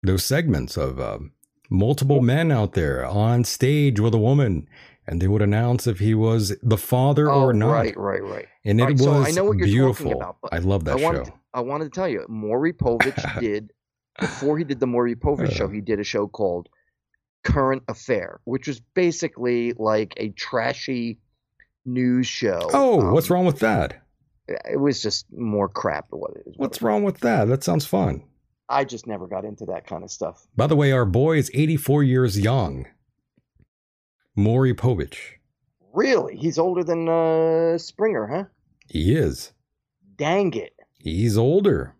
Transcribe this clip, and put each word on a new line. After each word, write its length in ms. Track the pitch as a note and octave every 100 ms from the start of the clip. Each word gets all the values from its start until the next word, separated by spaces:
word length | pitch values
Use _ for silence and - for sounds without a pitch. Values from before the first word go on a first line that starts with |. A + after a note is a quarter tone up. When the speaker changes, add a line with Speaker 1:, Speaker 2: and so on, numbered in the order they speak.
Speaker 1:
Those 220 | F#2 F#2+ -
segments 500 | C#3 E3 F2 A#1+ -
of, 240 | C2+ C2
um, 320 | A#1+ G#1 - _ _ _ _
multiple 500 | F#2 G#2+ C#3+ C3+ C#3+
men 320 | A#2+ C#3 E3
out 220 | C3 G#2
there 320 | - D#2 C2 B1+
on 400 | G#2 A2 A#2+ A#2+
stage 520 | - B2+ D3 D3 G#2
with 160 | A2+
a 40 | A2+
woman, 500 | G#2+ C#3+ B2+ E2+ - - - _ -
and 140 | E2
they 80 | F#2
would 120 | G#2
announce 460 | G#2 G#2 A#2+ A#2+ B2
if 120 | F#2+
he 140 | G#2+
was 400 | A2 A2 A2+ G2 G2+
the 160 | A#2 A2+
father 540 | - B2 C3+ D3 D3+
Speaker 2:
Oh, 120 | C#3 C3+
Speaker 1:
or 80 |
not. 180 | A#2 A2
Speaker 2:
right, 240 | A#2 A2+ F#2+
right, 240 | G2 F#2+
right. 240 | G2 G#2 - _ G#2
Speaker 1:
And 160 | G#2
it 20 |
Speaker 2:
All 60 | B2
right, 100 | C#3
so 120 | C#3
I 60 | C#3+
Speaker 1:
was 160 | C#3 E3+
Speaker 2:
know 80 | G3+
what 120 | G3+
you're 100 | G2+
Speaker 1:
beautiful. 400 | A2 C3 G#2 D#3
Speaker 2:
talking 140 | C2
about, 160 | F2+ -
but 120 | -
Speaker 1:
I 40 | E2
love 260 | F2+ G2
that 160 | D2+ C3
Speaker 2:
I 20 |
wanted 160 | D#3 C#2
Speaker 1:
show. 120 | B1
Speaker 2:
to, 20 | - _
I 80 | B2+
wanted 240 | B2 C#3+ D#3
to 60 |
tell 180 | F3+ F#3
you, 160 | G#2+ -
Maury 460 | A2 G#2+ A#2+ D#3+
Povich 680 | E3 B2+ A#2 B2+ - - G2
Speaker 1:
<laughs> 0 |
Speaker 2:
did, 320 | A#2 G#2 G#2+ _ _ _ _ -
before 380 | E3+ - C#3 D3+
he 80 | D#3+
did 160 | C3+
the 60 | B2+
Maury 280 | A#2+ A#2+ A#2
Povich 320 | C#3+ D3 -
Speaker 1:
Uh. 40 |
Speaker 2:
show, 160 | - G2
he 100 | G#2
did 220 | G2 G#2
a 20 |
show 240 | G2+ A2 G2+
called 400 | - G2 F2 F2 _ _ _ _ _ _ _
Current 380 | - C#3+ C3 C3 B2
Affair, 520 | A2+ - A2 F2 -
which 240 | - C3 C#3
was 120 | B2+ _
basically 800 | - F3 E3 E3 - B2 A#2+ A#2+
like 400 | A#2 A2 G#2+ G#2+ -
a 120 | G#2+
trashy 880 | - - B2 A#2 - - B2+ A#2 A2+ _ _ _ _ _ _ B2+
news 400 | B2 B2+ B2 B2
show. 420 | - A#2 F2 E2+
Speaker 1:
Oh, 400 | - C4+ G3+ G2
what's 180 | A#2+ -
Speaker 2:
Um, 20 | F3+
Speaker 1:
wrong 100 | F3+
with 120 | D3
that? 360 | A2 F3 D2+ - _ _ _ _ -
Speaker 2:
it 320 | - - C#3+
was 220 | C#3+ C3
just 240 | A2 - -
more 360 | - A#2 G#2 G2
crap 400 | G2 G2 D2+ -
than 80 | -
what 120 | - -
it 80 | -
is. 80 | -
Speaker 1:
What's 260 | - -
wrong 200 | A3+ G#3
with 180 | G#3 F#3+
that? 240 | A#3+ G#3 A2+
That 160 | C3+
sounds 220 | - E3 -
fun. 360 | - F3+ D2 - _ _ _ _
Speaker 2:
I 140 | C3
just 240 | C3+ A#2+ -
never 180 | G#2 F2+
got 180 | F#2+
into 220 | G#2 G#2 F#2+
that 200 | F2+ -
kind 160 | E2+
of 80 | F#2
stuff. 340 | - E2+ - _ -
Speaker 1:
By 120 | C#3+
the 80 | D3+
way, 160 | C#3+
our 140 | C3 A2
boy 320 | G2 D3+ D#3+
is 120 | - B2
eighty-four 480 | D#3 D#3+ - D3
years 360 | C#3 B2+ B2+ G2+
young. 460 | G2+ C3 F#2 C2+ C2 _ _ _ _ _ _ _ _ _ _ _ _ _ _ -
Maury 380 | G2+ A#2+ C3 B2
Povich. 420 | B2 G#2+ F#2 - - - _ _ _ _ F#3
Speaker 2:
Really? 440 | G3+ C4 A#3 A#2+ -
He's 220 | E3 D#3
older 240 | F3 F3+
than, 260 | E3+ E3 E3
uh, 680 | E3 E3 D#3+ D#3+ E3 E3 E3+
Springer, 480 | - - A3 D#3+ G#2+
huh? 160 | D#3 F#3+ _ _ _ _
Speaker 1:
He 280 | D#2+ E2 D3+
is. 360 | G2 B1+ - _ _ _ _ _ _ _
Speaker 2:
Dang 380 | C#3+ F#3 G3
it. 200 | A2+ F2 _ _ _
Speaker 1:
He's 380 | - E2 A#2 G#2
older. 580 | A#2+ F3+ G3+ G2+ - -